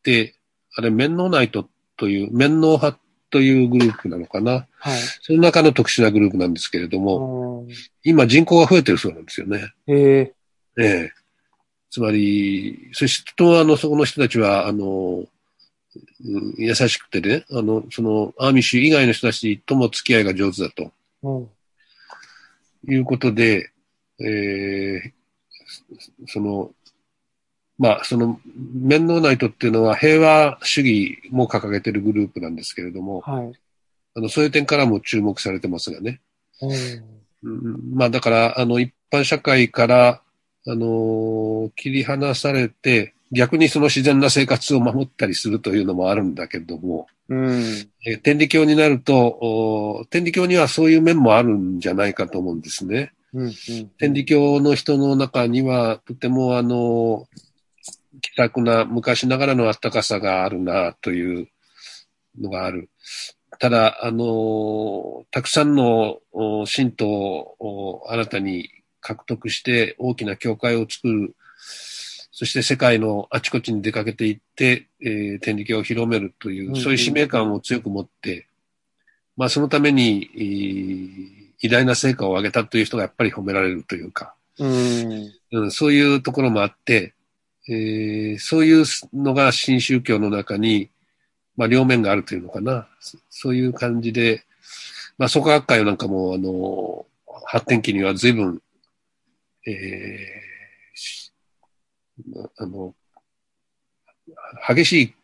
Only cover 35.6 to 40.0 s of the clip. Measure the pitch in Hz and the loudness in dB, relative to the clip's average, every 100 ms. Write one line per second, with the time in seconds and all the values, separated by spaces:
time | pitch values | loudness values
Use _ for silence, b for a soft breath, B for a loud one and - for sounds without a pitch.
35.6 | 95 85 - 80 104 131 _ _ _ _ | -6 -6 -8 -10 -10 -12 _ _ _ _
36.6 | 135 131 123 120 110 110 _ _ 117 113 | -8 -8 -8 -12 -18 -20 _ _ -12 -10
37.6 | 117 127 123 127 123 120 117 113 113 127 | -8 -10 -6 -2 0 0 2 2 2 0
38.6 | 120 120 123 - _ 143 135 151 151 131 | 0 0 -2 -6 _ -2 0 0 2 2
39.6 | 135 - 120 123 | 2 2 4 8